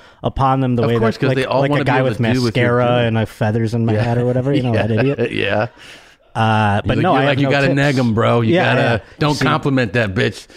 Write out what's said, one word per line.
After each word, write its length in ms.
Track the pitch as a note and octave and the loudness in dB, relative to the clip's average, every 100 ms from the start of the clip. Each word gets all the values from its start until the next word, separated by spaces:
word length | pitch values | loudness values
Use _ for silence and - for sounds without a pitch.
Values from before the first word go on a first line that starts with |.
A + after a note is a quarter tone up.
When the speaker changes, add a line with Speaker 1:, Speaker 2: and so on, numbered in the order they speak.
| - - | -20 -8
Speaker 1:
upon 380 | B2 - C3+ C3+ | -6 0 0 2
them 160 | C3 A#2+ | 0 0
the 60 | |
Speaker 2:
Of 60 | A2 | 2
Speaker 1:
way 100 | A#2 | 2
Speaker 2:
course, 180 | A3 - | 0 0
Speaker 1:
that, 40 | |
Speaker 2:
'cause 80 | C3 | 0
Speaker 1:
like, 80 | C3 | 0
Speaker 2:
they 80 | C3 | 0
all 140 | B2+ | 0
Speaker 1:
like 80 | C#3 | 0
a 20 | |
Speaker 2:
wanna 120 | C#3+ | 0
be 60 | C3 | 0
Speaker 1:
guy 60 | B2 | 0
Speaker 2:
able 100 | C3 | 0
Speaker 1:
with 80 | A2 | 0
Speaker 2:
to 40 | A2+ | 0
do 100 | B2+ | 0
with 140 | A#2+ B2 | 0 0
your 100 | B2 | 0
Speaker 1:
mascara 200 | B2 A#2+ | 2 2
Speaker 2:
jewelry. 200 | B2 A#2 | 2 0
Speaker 1:
and, 100 | A2+ | 0
uh, 60 | |
feathers 500 | G#2+ - A2 A2+ A2+ | -2 -2 -2 0 -2
in 100 | A#2 A2+ | -2 0
my 80 | |
Speaker 2:
Yeah. 80 | G#2+ | 0
Speaker 1:
head 160 | A#2 A#2+ | 0 0
or 60 | |
whatever, 300 | B2 B2 C3 | 0 0 0
you 80 | C#3 | -2
know, 100 | B2 | 0
Speaker 2:
<laughs> 0 | |
Yeah. 120 | A2+ A2+ | 0 0
Speaker 1:
that 120 | A2+ | 0
idiot. 340 | C3 C#3+ - | 0 0 -4
Speaker 2:
Yeah. 340 | G#2+ G2+ G#2 A#2 - - - - _ _ A2 | -2 -2 -2 -4 -6 -20 -20 -20 _ _ -2
Speaker 1:
Uh, 460 | A2+ G#2+ G#2 G2+ | 0 2 2 0
but 120 | G2 A2 | 0 0
Speaker 2:
He's 0 | |
like, 60 | |
Speaker 1:
no, 100 | F3 | 2
Speaker 2:
"You're 100 | C3 | 2
Speaker 1:
I 20 | C#3 | 2
Speaker 2:
like, 20 | |
Speaker 1:
have 80 | C#3 | 0
Speaker 2:
you 60 | |
Speaker 1:
no 60 | C#3 | 0
Speaker 2:
gotta 160 | C#3+ C3+ | 2 2
Speaker 1:
tits. 80 | C#3 | 2
Speaker 2:
neg 220 | C#3+ C3+ | 2 2
'em, 160 | A#2+ | 0
bro. 260 | G#2+ A2+ A#2+ | 2 2 2
You 140 | A2+ | 2
Speaker 1:
Yeah, 200 | E3+ C#3+ | 2 2
Speaker 2:
gotta, 60 | B2 A#2+ A2+ | 0 0 -2
Speaker 1:
yeah. 60 | - - | -4 -4
Speaker 2:
don't 140 | D3 C#3+ | -2 0
Speaker 1:
See, 80 | |
Speaker 2:
compliment 480 | D#3 D3+ D3 C3 A#2 | 0 0 0 0 0
that 220 | A#2+ G#2+ | -2 -2
bitch." 320 | F#2+ A#2+ - - | -2 -4 -4 -16